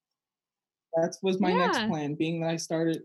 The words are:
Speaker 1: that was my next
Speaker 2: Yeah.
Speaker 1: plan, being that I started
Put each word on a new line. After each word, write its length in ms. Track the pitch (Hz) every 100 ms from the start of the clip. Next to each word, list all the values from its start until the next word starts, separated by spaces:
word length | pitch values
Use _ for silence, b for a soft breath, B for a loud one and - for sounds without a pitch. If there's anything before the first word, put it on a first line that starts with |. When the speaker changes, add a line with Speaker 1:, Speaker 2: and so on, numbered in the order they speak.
| _ _ _ _ _ _ _ _ _
Speaker 1:
that 220 | 165 170 -
was 200 | 190 185
my 120 | 185
next 260 | 180 392 285
Speaker 2:
Yeah. 100 | 214
Speaker 1:
plan, 260 | 160 147
being 260 | 156 160 165
that 80 | 165
I 80 | 165
started 460 | - 165 165 160